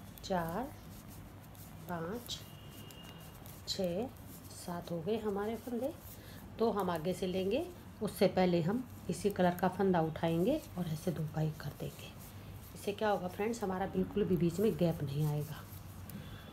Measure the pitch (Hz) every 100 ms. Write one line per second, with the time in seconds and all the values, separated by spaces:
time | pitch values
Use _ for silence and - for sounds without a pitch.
0 | - - - 185 165 175 269 - - -
1 | - - - - - - - - - 175
2 | 165 233 - - - - - - - -
3 | - - - - - - - - 180 175
4 | 254 - - - - - - 175 170 175
5 | 160 220 214 196 208 226 - 240 269 339
6 | - - - - - - 226 202 185 170
7 | 156 180 185 180 190 240 359 - - -
8 | 208 - 190 190 185 175 160 233 254 -
9 | - 170 202 196 180 175 185 185 196 180
10 | 160 156 170 165 190 311 - - 175 156
11 | - 156 156 156 156 151 143 - 143 -
12 | - - - - - - - - - 196
13 | 214 196 180 180 208 233 190 185 196 185
14 | 185 202 190 175 170 170 220 160 170 165
15 | 143 139 151 147 151 - - - - -
16 | - - - - -